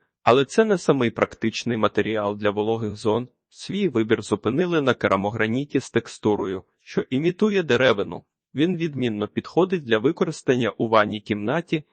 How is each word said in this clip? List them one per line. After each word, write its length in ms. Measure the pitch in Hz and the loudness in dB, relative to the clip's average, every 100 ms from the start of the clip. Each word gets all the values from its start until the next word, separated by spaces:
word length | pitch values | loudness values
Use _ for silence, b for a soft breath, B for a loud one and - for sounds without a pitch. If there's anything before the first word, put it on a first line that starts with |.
| _ _ | _ _
але 220 | - 127 | 2 4
це 200 | 135 - | 4 2
не 140 | 220 180 | 2 2
самий 320 | - 139 120 | 2 2 2
практичний 640 | - 104 - 113 - 120 117 | 2 -2 -2 -4 -4 -4 0
матеріал 600 | 104 - 107 110 101 104 | 0 0 -2 -2 -2 -2
для 140 | 104 | -2
вологих 460 | 101 107 113 107 104 | 0 0 -2 -4 -4
зон. 320 | 107 110 123 _ _ | -2 -2 -4 _ _
Свій 400 | - - 196 190 | -16 -8 -2 0
вибір 340 | 117 113 120 | 0 0 0
зупинили 580 | 104 104 107 135 175 165 | 0 -4 0 -2 0 0
на 140 | 135 | 0
керамограніті 840 | - 101 98 101 113 110 120 143 135 | 0 2 0 0 -2 -2 -2 -2 -4
з 100 | - | -2
текстурою, 720 | 117 - - 110 104 98 95 - _ | -4 -4 -2 0 0 -2 -6 -10 _
що 240 | - - - | -10 -6 -4
імітує 520 | 131 165 175 208 196 | -2 -2 0 0 0
деревину. 640 | 156 120 127 101 87 85 - _ _ | 2 2 4 2 -2 -8 -16 _ _
Він 220 | - 165 170 | -2 0 0
відмінно 520 | 165 135 123 104 104 | -4 -4 -4 -2 -4
підходить 560 | - - - 185 180 | -6 -2 0 2 0
для 140 | 123 110 | 0 0
використання 720 | 123 170 175 151 - 123 110 | 2 0 -4 -2 0 0 0
у 180 | - 117 | -2 2
ванній 320 | 110 104 107 | 4 2 -2
кімнаті. 640 | - 104 104 160 - 156 - | -4 -4 -2 -4 -2 -4 -6